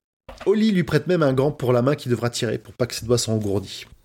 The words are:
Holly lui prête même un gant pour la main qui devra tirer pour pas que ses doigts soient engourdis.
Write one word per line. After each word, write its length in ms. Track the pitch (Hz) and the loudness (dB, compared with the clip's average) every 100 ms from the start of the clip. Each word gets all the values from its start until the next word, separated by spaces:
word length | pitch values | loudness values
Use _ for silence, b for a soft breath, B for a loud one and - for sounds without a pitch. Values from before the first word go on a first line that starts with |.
| _ _ - - - | _ _ -20 -6 0
Holly 260 | 214 220 | 2 4
lui 120 | 185 | 2
prête 220 | 147 151 156 | 2 0 2
même 160 | 180 | 2
un 100 | 143 | 2
gant 180 | 131 139 | 2 0
pour 200 | 135 123 | 0 0
la 80 | 123 | 2
main 140 | 127 | 2
qui 140 | 147 123 | 0 -2
devra 200 | 120 120 | -2 -2
tirer 300 | - 117 123 | -4 -4 -6
pour 160 | - | -8
pas 120 | - 123 | -6 -4
que 80 | |
ses 120 | - 110 | -4 0
doigts 120 | 120 | 0
soient 140 | 113 | 0
engourdis. 520 | 110 104 101 95 - - - | -2 0 -2 -4 -12 -18 -10